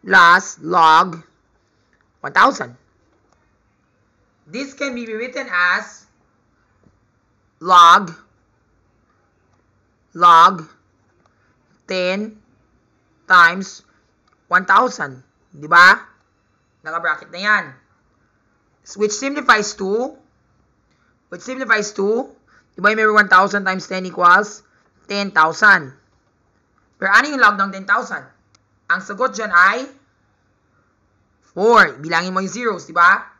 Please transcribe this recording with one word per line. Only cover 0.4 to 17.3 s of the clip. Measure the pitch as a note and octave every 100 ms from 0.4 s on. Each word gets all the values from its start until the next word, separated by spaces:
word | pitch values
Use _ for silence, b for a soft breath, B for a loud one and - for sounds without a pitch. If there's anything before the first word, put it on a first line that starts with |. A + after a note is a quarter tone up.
| F#3+ -
log | D#3 F3 D#3+ D#3+ F#3 E3 _ _ _ _ _ _ _ _ _ _
one | C#3
thousand. | D#3 A#3+ A3 B2 B2 _ _ _ _ _ _ _ _ _ _ _ _ _ _ _ _ D#3
This | G#3+ C#4
can | - C#4+ A#3+
be |
rewritten | A3+ A3 B3+ F#3+ F3
as | F3+ F3+ G3 G#3 - _ _ _ _ _ _ _ _ _ _ _ _ _ _ _ _
log, | E3+ F3+ E3+ F#3 F#3 E3 _ _ _ _ _ _ _ _ _ _ _ _ _ _ _ _ _ _ _ E3
log | F3 E3 F3+ F#3 D#3 _ _ _ _ _ _ _ _ _ _ _ -
ten | F#3 F3+ G3 A3 G#3+ _ _ _ _ _ _ _ _ _
times | F3+ E3+ F3+ F#3+ - _ _ _ _ _ _ _
one | F3+
thousand. | F#3+ G3 B3+ - D3 B2+ _ _ _
Di | D3 D3+
ba? | E3+ F#3 G#3+ - _ _ _ _ _ _ _ D#3
Naka-bracket | E3 E3 D3+ D#3